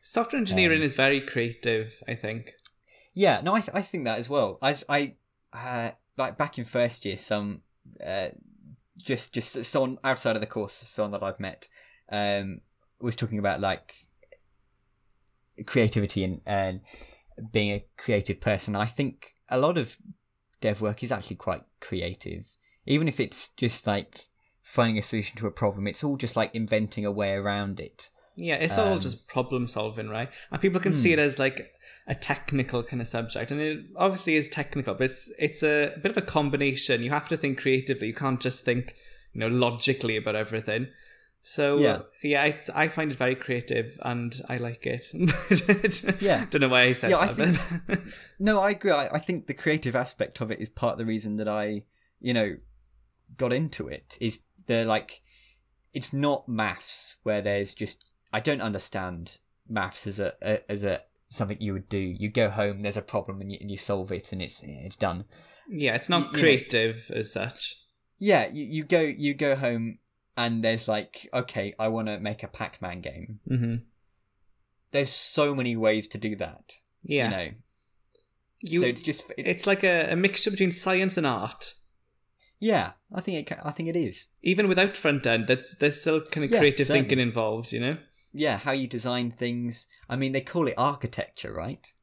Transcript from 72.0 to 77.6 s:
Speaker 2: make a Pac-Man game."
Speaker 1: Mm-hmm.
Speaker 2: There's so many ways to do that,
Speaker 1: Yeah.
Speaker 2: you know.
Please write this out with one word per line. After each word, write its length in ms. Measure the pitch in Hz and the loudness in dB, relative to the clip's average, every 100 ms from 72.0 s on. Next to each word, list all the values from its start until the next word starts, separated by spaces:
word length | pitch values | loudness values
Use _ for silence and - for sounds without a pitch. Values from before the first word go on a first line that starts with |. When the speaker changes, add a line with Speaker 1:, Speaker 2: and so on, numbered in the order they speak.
| 110 104 | -2 -4
Speaker 2:
make 220 | 104 107 | -6 -6
a 60 | - | -10
Pac-Man 520 | - 104 - 90 90 | -8 -10 -8 -10 -8
game." 400 | - - - 107 - | -10 -10 -12 -12 -2
Speaker 1:
Mm-hmm. 240 | 127 117 117 - _ _ _ _ _ _ _ _ _ _ | 0 0 -2 -8 _ _ _ _ _ _ _ _ _ _
Speaker 2:
There's 180 | 139 139 | 0 2
so 420 | - - - 147 | 0 0 2 2
many 220 | 139 123 113 | 2 0 4
ways 300 | 110 110 107 | 4 4 0
to 100 | 104 | -4
do 180 | 110 101 | -4 -4
that, 360 | 82 - - - _ _ | -6 -8 -20 -20 _ _
Speaker 1:
Yeah. 220 | - 143 | -2 0
Speaker 2:
you 60 | 117 | 0
know. 180 | 95 80 110 | -2 -6 -10